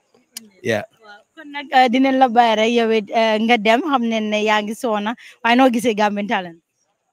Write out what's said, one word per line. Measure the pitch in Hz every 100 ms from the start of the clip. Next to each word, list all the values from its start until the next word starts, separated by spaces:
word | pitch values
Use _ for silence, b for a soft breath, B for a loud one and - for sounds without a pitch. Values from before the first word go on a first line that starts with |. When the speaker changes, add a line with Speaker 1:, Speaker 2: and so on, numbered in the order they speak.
| _ _ _ - 220 190
Speaker 1:
Yeah. | 120 107 - _ - - _
Speaker 2:
Kon | - 302
nag, | 285 269
uh, | 269 254
dinañ | 254 269 262
la | 262
bàyyi | 226 233 214
rek | 226 240
yow | 226
it, | 220 202
uh, | 233 226 214
nga | 226 240
dem, | 208 233
xam | 349 269
ne | 233 226
ne | 214 214
yaa | 214 214
ngi | 208 226
soona, | 247 208 208 247 B B
waaye | 233 247
noo | 262
gisee | 233 233 208
Gambian | 208 202 202
Talents? | 214 175 170 _ _ _ _ _